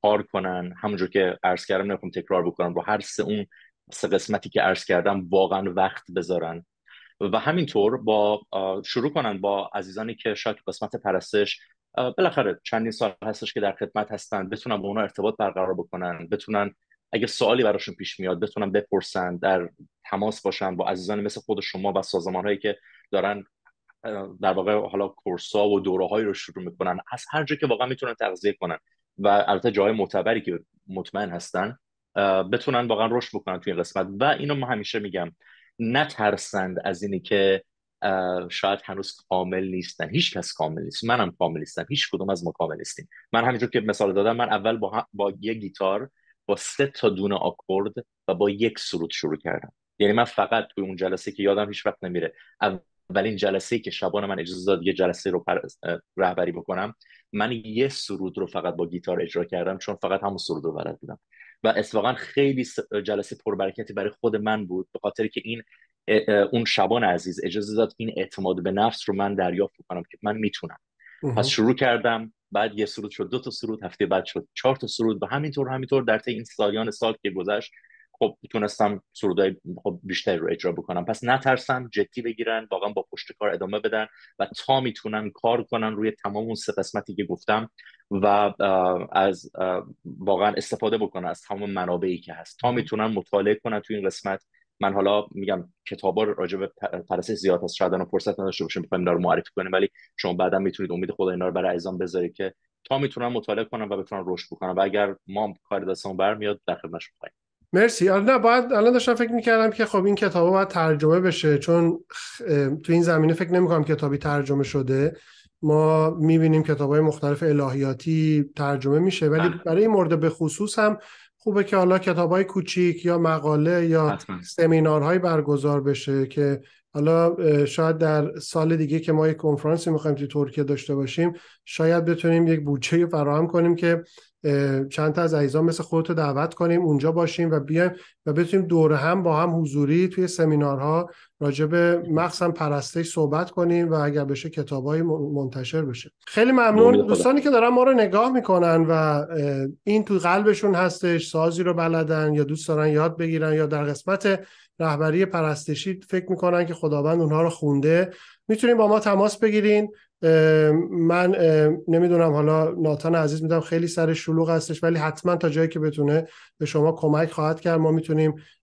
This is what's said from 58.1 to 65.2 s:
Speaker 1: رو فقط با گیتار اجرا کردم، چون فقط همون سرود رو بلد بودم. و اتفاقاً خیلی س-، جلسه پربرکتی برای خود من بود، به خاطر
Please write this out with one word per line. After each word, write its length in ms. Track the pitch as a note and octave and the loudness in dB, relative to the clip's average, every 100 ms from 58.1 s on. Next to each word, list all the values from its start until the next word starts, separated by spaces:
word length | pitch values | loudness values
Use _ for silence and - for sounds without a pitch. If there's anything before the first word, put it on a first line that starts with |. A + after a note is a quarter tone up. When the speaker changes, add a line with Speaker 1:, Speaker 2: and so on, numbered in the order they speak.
| G2 F#2 F#2 | -8 -8 -6
Speaker 1:
رو 100 | G2+ | -6
فقط 280 | F2+ F2 E2+ | -4 -6 -4
با 120 | E2+ | -6
گیتار 340 | F2 F2+ F2+ | -6 -6 -4
اجرا 240 | E2+ E2+ F2 | -4 -4 -4
کردم، 320 | F2+ F2 F#2+ | -4 -4 -6
چون 180 | - G2 | -8 -6
فقط 280 | F#2 G2 | -4 -2
همون 140 | G2+ F#2+ | -4 -6
سرود 260 | - D#2+ | -6 -6
رو 100 | D#2+ | -4
بلد 260 | D#2 E2 - | -6 -8 -10
بودم. 200 | - - _ _ - _ | -14 -18 _ _ -20 _
و 100 | A2 G#2 | 0 0
اتفاقاً 360 | G#2 A2 A2 | 0 0 0
خیلی 500 | B2+ - - C#3 C3 | -2 -4 0 2 0
س-، 320 | B2 - - G#2 | -4 -8 -6 -4
جلسه 340 | G2+ G2+ G2+ G#2+ - | -2 -4 -4 -8 -6
پربرکتی 480 | G2 F#2+ - A2 | -4 -4 -6 -10
برای 180 | G2+ G2+ - | -6 -6 -2
خود 140 | A#2 G#2+ | -2 -2
من 300 | G#2+ G#2+ F#2+ | -2 -2 -4
بود، 220 | F#2 F#2 | -6 -8
به 60 | - | -6
خاطر 280 | G#2 - | -6 -4